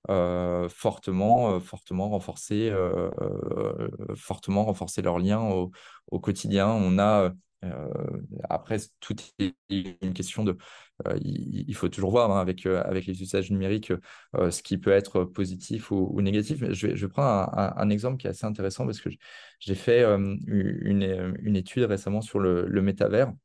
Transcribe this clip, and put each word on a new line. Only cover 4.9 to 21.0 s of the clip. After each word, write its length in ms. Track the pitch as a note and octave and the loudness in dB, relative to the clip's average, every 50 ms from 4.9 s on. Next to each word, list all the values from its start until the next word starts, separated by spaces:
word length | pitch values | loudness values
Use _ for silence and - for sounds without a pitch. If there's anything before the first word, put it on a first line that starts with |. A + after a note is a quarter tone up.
| - - | -4 -2
leurs 160 | F#2+ F#2+ F2 | 0 0 0
liens 240 | F2 F2+ G2 G#2 A2 | 2 2 2 2 2
au, 300 | A2+ G#2+ F#2+ F#2 F2+ F2+ - - - - - - _ - | 0 0 0 0 -2 -4 -6 -16 -20 -20 -20 -20 _ -6
au 80 | - F#2+ | -6 -4
quotidien. 480 | - - F#2+ - - G#2+ G2 G2 G2 | -2 -2 -4 -2 -2 0 2 4 4
On 320 | G#2 A2+ A2 G2 F#2 F#2 G2 | 4 4 2 4 4 4 4
a, 320 | G2+ G#2+ G#2+ G#2 F#2+ F2+ F#2 - _ _ _ _ - | 6 6 6 6 4 2 0 -6 _ _ _ _ -10
euh, 240 | F#2 E2 C2+ D2+ C2+ - - - - - - - - - - - - | -10 -8 -8 -8 -6 -6 -6 -6 -6 -6 -8 -10 -10 -12 -12 -4 -4
après, 300 | - - - - A2 G#2+ | -4 -4 -2 -2 -4 -4
c-, 100 | - - _ _ | -4 -8 _ _
tout 160 | - - G#2 - - - _ - | -10 -8 -8 -8 -8 -20 _ -4
est 160 | G2 F#2 - _ _ _ | -4 -4 -4 _ _ _
une 440 | G2 G2 F2+ F#2+ F2 _ F#2+ F#2 F2+ | -4 -4 -4 -4 -10 _ -6 -6 -4
question 300 | - F#2 - - - G#2+ | -4 -6 -6 -4 -2 0
de, 140 | G#2 F2+ - - - - - - _ _ _ - | 0 -2 -2 -8 -20 -20 -20 -20 _ _ _ -4
euh, 100 | - - - | -2 -2 -2
il, 420 | - - - - - - - - - - | -2 -4 -6 -6 -6 -6 -6 -6 -6 -6
il 40 | G#2+ | -6
faut 140 | - - | -4 -4
toujours 240 | F2 - - F#2+ F#2 | -4 -2 0 0 4
voir, 200 | G#2+ A#2+ A#2+ G#2+ | 4 6 6 6
hein, 100 | G2 G2 | 4 2
avec, 240 | F#2 F2+ F#2 F#2 - | 2 0 -2 -2 0
euh, 180 | F#2 F#2 F2 - | 0 0 0 0
avec 220 | - F#2+ F#2 F2+ | -2 -2 -4 -4
les 160 | F#2+ F#2 F#2 | -4 -8 -8
usages 280 | F#2+ F#2 - G2 F#2 F#2 | -6 -2 -2 -2 0 0
numériques, 440 | G2+ G2 F#2+ F#2+ G#2 G#2+ G#2+ - F#2 F2+ - - - - - _ - | -2 -2 0 0 -2 -2 -2 -4 -4 -4 -4 -14 -20 -20 -20 _ -2
euh, 160 | - F2+ F2 | 0 0 0
ce 100 | E2+ - | 0 -4
qui 160 | - - G2+ | -4 -4 -4
peut 140 | F2+ - G#2 | 0 4 6
être 320 | G2 G2+ G2+ - - F#2+ F2+ | 6 6 4 4 0 0 0
positif 680 | F2+ - - G2 F#2 F#2 F#2 - - A2 A2 A2 - | 0 -2 -4 -4 -4 -4 -10 -6 -6 -6 -6 -4 -2
ou, 200 | G#2+ G2 F#2 G2 | 0 0 0 0
ou 100 | - G2 | 0 0
négatif. 380 | G2 G2 G2+ G#2 G#2 - D3+ C#3+ | 2 2 2 2 0 0 -2 -2
Mais 140 | A#2+ - F#2 | -2 -2 -2
je 140 | F#2 G2+ | 0 0
vais, 80 | - - | -2 0
je 80 | F#2+ G2 | -2 -4
vais 40 | F#2 | -2
prendre 200 | - - C#3+ C3+ | 0 2 2 4
un, 200 | G#2+ G2 F#2+ - - | 4 2 2 0 0
un, 160 | - G2+ - - | 0 0 0 0
un 120 | - G2+ G#2 | 0 2 2
exemple 280 | G#2 G#2 G#2 B2+ C3 | 2 2 0 -2 -4
qui 100 | B2+ - | -2 -4
est 40 | G2 | -6
assez 140 | - - - | -6 -4 -4
intéressant 400 | A2 G#2+ G#2 G2 G2 - - B2+ | -6 -4 -2 -4 -4 -2 -2 -4
parce 140 | B2 G#2+ - | -4 -4 -4
que 100 | - - | -6 -8
j-, 100 | - _ - - - - - - _ _ | -8 _ -20 -20 -20 -20 -20 -20 _ _
j'ai 160 | - F#2+ G2 | -4 -4 -4
fait, 280 | F#2+ - - A#2 B2 A#2+ | 0 4 4 6 6 8
euh, 320 | A2 G#2 G2 G2 G2 G2 G2+ - | 6 6 4 2 0 -2 -4 -4
u-, 340 | - G#2+ G2+ F#2+ G2+ - - - | 0 0 2 2 2 -2 -2 0
une, 540 | - G2+ G2 | 2 2 2